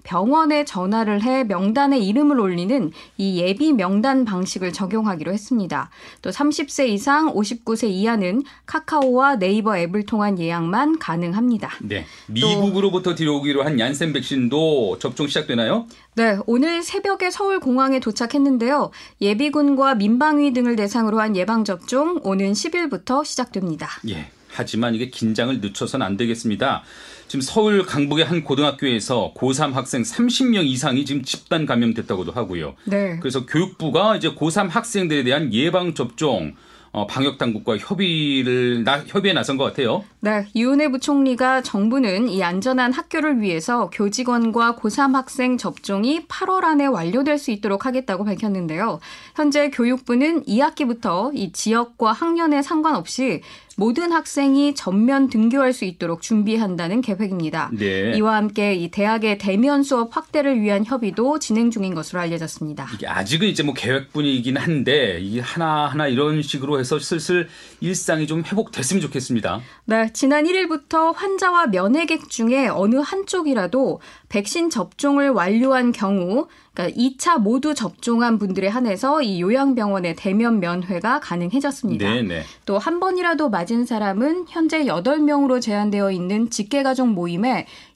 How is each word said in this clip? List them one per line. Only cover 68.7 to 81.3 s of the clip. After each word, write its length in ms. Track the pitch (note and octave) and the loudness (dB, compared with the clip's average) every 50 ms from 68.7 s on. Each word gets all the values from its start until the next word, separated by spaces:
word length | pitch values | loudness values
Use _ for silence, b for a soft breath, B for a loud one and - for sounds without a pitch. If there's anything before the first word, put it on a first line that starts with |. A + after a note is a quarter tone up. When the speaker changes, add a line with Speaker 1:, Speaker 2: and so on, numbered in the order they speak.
| - - B2+ - F#3+ G3 | -6 -6 -4 0 0 0
Speaker 2:
좋겠습니다. 600 | D#3+ C3 C3 C3+ B2 - C3 A2+ - F2+ F2 A2+ B2+ B B B B | 0 -2 -4 -6 -4 -2 -2 -2 0 -2 -4 -4 -8 B B B B
Speaker 1:
네, 260 | - A3 A3+ A3 A3 - | -2 0 0 0 0 -2
지난 320 | - C#4 C4+ C#4+ D4+ D4+ | 0 2 2 4 2 2
일일부터 640 | E4+ F4+ F#4+ F#4 E4+ D#4+ D4+ - _ - D#4+ D#4+ E4 | 2 0 0 0 -2 -4 -6 -6 _ 0 2 2 2
환자와 560 | E4 - G4 G4 G4 F#4 G4 F4+ F4 F4 E4+ | 0 -2 -4 -4 -2 0 0 2 2 2 2
면회객 640 | C4 F#3+ F3+ F#3 G3+ B3+ D#4+ E4+ D#4 D#4+ D4+ - - | 2 2 2 2 2 2 2 2 0 -2 -4 -4 -8
중에 380 | - - A3+ A3+ B3+ C#4 C4+ | -6 -2 0 2 2 2 2
어느 300 | G#3 D#3 - F#3+ G#3+ A#3+ | 0 0 2 2 2 2
한쪽이라도 1040 | C4+ D4 - G4 G4 G4 - - F#4 E4 D4 C4+ A3 F#3 F3 G#3 C4 C4+ G3 - B B B B B B _ | 2 0 0 -4 -6 -4 -2 -2 -2 0 0 0 0 0 0 0 2 2 0 0 B B B B B B _
백신 400 | - G3+ G3+ G3+ - E4+ E4 E4+ | -4 -4 -4 -2 -2 -2 -2 0
접종을 600 | - A#3 F3 F3 - - - C#4+ C#4+ C#4 C#4+ C#4 | 0 -2 -4 -6 -6 -2 0 2 4 4 4 4
완료한 640 | B3+ F#3+ E3+ F#3 G#3 A#3 B3+ C4+ C4 B3+ B3 A#3+ | 2 2 2 2 2 4 4 4 4 4 2 2
경우, 560 | - - G3+ F#3+ G3+ G3 F3 F3 G3+ C4+ D#4+ b b b b b b | 0 0 0 0 0 0 0 0 0 0 -2 b b b b b b
그러니까 220 | - F3 F3 - - | -4 -4 -4 0 0
이 180 | A#3+ C4+ C4 | 0 0 0
차 200 | C4 - E4+ E4+ | 0 0 2 2
모두 380 | D4 G3+ G3+ A#3+ C4+ C4+ D4+ D4+ | 4 4 2 2 2 0 -2 -2
접종한 640 | - A3 E3+ - - - A#3 A#3 A3+ A#3+ A#3+ A3+ G3+ | -2 -4 -6 -8 -6 -2 0 2 2 4 2 2 2
분들에 280 | G#3 F#3+ F#3 G3 F#3 | 0 0 -2 0 0
한해서 540 | G3 G#3 B3+ B3+ A3+ F#3 F3+ - C4+ D4 D#4 | 0 0 0 0 0 0 0 0 0 2 2
이 180 | C#4 G#3 F#3+ E3+ | 2 0 0 0
요양병원의 720 | F3 F#3+ A#3 C4 C#4 C#4 B3+ A#3 G#3+ G#3 G3 F#3+ F3+ E3+ D#3+ | 2 2 2 4 4 2 2 2 0 0 0 0 -2 -2 -4
대면 440 | - - G3 F#3+ G#3+ A3+ A#3+ A#3 G#3 | -2 -2 0 2 2 2 4 2 2
면회가 600 | F3 E3+ F3 F3+ F3 F#3 F#3+ E3+ F3+ A3+ C4 D4+ | 0 0 -2 -4 -2 -4 -4 -2 0 0 0 0
가능해졌습니다. 920 | - - | -2 -4